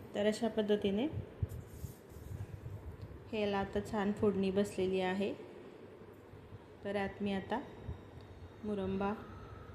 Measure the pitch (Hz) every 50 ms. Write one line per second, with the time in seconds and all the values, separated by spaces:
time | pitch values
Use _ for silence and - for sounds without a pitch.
0 | - - - 202 202 214 214 - 240 220 214 220 208 202 208 208 208 202 196 208
1 | 262 311 - - - - - - - - - - - - - - - - - -
2 | - - - - - - - - - - - - - - - - - - - -
3 | - - - - - - 240 214 208 202 202 196 196 196 - 202 202 - 233 214
4 | 196 208 208 - 226 208 185 190 196 190 185 196 208 202 - - 185 185 190 190
5 | 185 185 185 196 196 226 294 - - - - - - - - - - - - -
6 | - - - - - - - - - - - - - - - - - 202 202 202
7 | 196 190 196 - 202 202 190 190 190 - 208 262 311 - - - - - - -
8 | - - - - - - - - - - - - - 214 208 196 190 190 190 190
9 | 196 202 220 226 - - - - - - - - - -